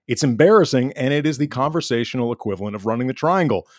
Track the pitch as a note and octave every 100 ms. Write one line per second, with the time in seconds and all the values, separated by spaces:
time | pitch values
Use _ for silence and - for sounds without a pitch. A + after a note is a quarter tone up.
0 | - A#2+ C#3+ A2+ E3 A3 D#3+ C3 B2+ D3
1 | C3 D3 D3+ C3+ D3 C3 C#3+ D#3+ - A#2
2 | A#2+ B2+ A#2+ A#2+ G#2+ F#2+ G#2 G#2 G#2 A#2
3 | B2+ B2+ D#3 F#3+ D#3+ G2+ -